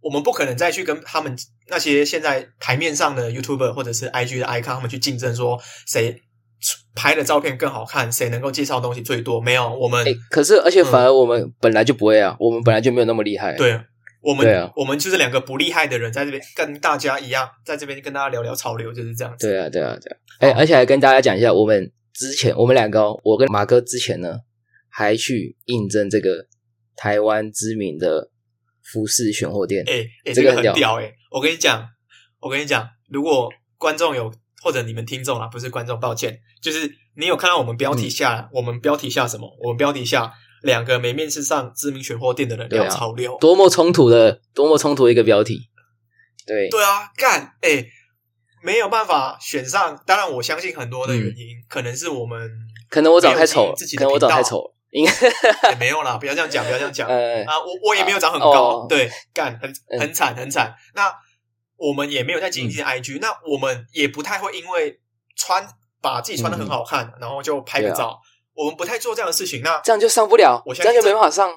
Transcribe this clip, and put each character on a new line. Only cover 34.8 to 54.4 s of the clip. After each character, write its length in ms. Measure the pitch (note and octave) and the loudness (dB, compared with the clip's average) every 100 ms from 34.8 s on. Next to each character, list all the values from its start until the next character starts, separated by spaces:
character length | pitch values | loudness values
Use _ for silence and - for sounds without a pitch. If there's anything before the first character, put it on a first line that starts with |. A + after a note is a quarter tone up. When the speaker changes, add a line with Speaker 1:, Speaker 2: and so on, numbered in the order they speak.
Speaker 1:
你 100 | A2+ | -6
们 100 | A2+ | -10
听 200 | A#2 C3 | -10 -10
众 160 | C3 A#2+ | -6 -6
啦， 80 | A2+ | -8
不 100 | A#2+ | -12
是 140 | B2+ | -10
观 160 | B2 A#2 | -10 -10
众， 120 | A#2 | -6
抱 140 | B2 | -6
歉， 260 | A2+ A#2+ A2 _ _ | -6 -8 -8 _ _
就 100 | D#3+ | -6
是 200 | D#3 D3+ - _ - | -6 -6 -10 _ -8
你 100 | E3 | -4
有 100 | F3 | 0
看 140 | F3+ | 2
到 80 | F3 | 0
我 60 | |
们 120 | A#2+ A#2 | -2 -4
标 180 | C3+ B2+ | -4 -2
题 120 | G2 | -4
下， 340 | - C3+ A2+ | -2 -2 -2
Speaker 2:
嗯。 80 | A#2 | -6
Speaker 1:
我 80 | C3+ | -6
们 180 | A#2+ A#2 | -6 -4
标 140 | D3 D3 | -2 -2
题 140 | B2+ | -2
下 180 | C#3+ A#2+ | -4 -4
什 120 | A2 | -6
么？ 100 | G2+ _ | -14 _
我 60 | A#2+ | -8
们 80 | A#2+ | -2
标 140 | C#3+ | -2
题 140 | C#3+ A#2+ | -2 -2
下 260 | C3+ A2+ - _ _ | -2 -2 -10 _ _
两 240 | C#3+ A#2+ A#2 | 0 0 2
个 140 | B2 | 0
没 140 | A#2+ | 0
面 180 | C3+ D#3 | -4 -6
试 100 | D3+ | -6
上 320 | C#3+ D3+ B2 | -2 -2 -4
知 160 | - C#3+ | -8 -8
名 140 | C3+ | -8
选 160 | C3 A#2 | -10 -4
货 120 | B2+ | -2
店 160 | B2 B2 | -2 -4
的 80 | A2+ | -6
人 140 | A2+ | -4
聊 180 | A2 G2+ | 0 0
潮 260 | - A#2 | -2 -6
流。 180 | A#2 B2 | -6 -8
Speaker 2:
对 40 | B2+ | 2
啊， 40 | |
多 160 | D#3 F#3 | 6 8
么 120 | F#3+ | 6
冲 240 | F3+ E3+ | 6 2
突 180 | F3 B2+ | 6 6
的， 320 | A#2 A2+ - _ | 8 6 4 _
多 140 | - D3 | 0 4
么 100 | D3+ | 4
冲 180 | D3 C#3+ | 2 4
突 100 | B2 | 4
的 60 | |
一 40 | A#2+ | 6
个 80 | |
标 200 | A2 G#2 | 4 4
题。 260 | A2 G#2+ - _ _ _ _ _ _ _ - | 2 -4 -12 _ _ _ _ _ _ _ -8
对。 240 | G#2+ F#2 | -4 -2
Speaker 1:
对 140 | A3 | 2
啊， 260 | G3+ G3+ G#3 - | 2 0 -4 -2
干， 400 | C4 F3 - _ | 0 0 -4 _
欸， 280 | F3 C#3+ A#2+ _ _ _ _ _ _ _ | 0 0 -4 _ _ _ _ _ _ _
没 160 | F3 A3 | -2 0
有 100 | G3+ | 2
办 160 | A3+ G#3+ | 0 2
法 280 | D#3 C3 - | 0 0 -8
选 240 | - C#3+ C3 | -8 -8 -4
上， 340 | F#3 F3 D3 - | -2 -2 -4 0
当 100 | F#3+ | 0
然 160 | C#4+ | 0
我 120 | B2+ | -6
相 180 | B2 D#3+ | -6 -6
信 140 | F#3 - | -6 -10
很 100 | A#2+ | -10
多 160 | B2+ C3 | -8 -4
的 80 | B2 | -4
原 100 | G2+ A#2+ | -4 -8
因， 220 | A#2 A#2 | -18 -20
Speaker 2:
嗯。 80 | _ | _
Speaker 1:
可 140 | C3+ | -10
能 140 | A#2+ B2 | -8 -8
是 140 | E3+ | -8
我 160 | C#3 A#2 | -8 -8
们 200 | A#2 A2+ - - - - | -10 -12 -14 -18 -20 -4
Speaker 2:
可 140 | D#3 | 2
能 100 | D#3 | 6
我 80 | E3+ | 8
长 140 | E3+ | 6
得 60 | C3+ | 4
太 80 | D#3+ | 2
丑 140 | - | 4
了， 40 | G2+ | 2
Speaker 1:
没 40 | |
有 60 | - | 0
经 0 | |
营 0 | |
自 80 | - | -8
己 100 | C3+ | -2
的 40 | |
频 40 | C#3 | 2
道。 40 | |
Speaker 2:
可 0 | |
能 40 | |
我 60 | C#3 | 4
长 100 | C3+ | 4
得 60 | |
太 80 | C#3 | 4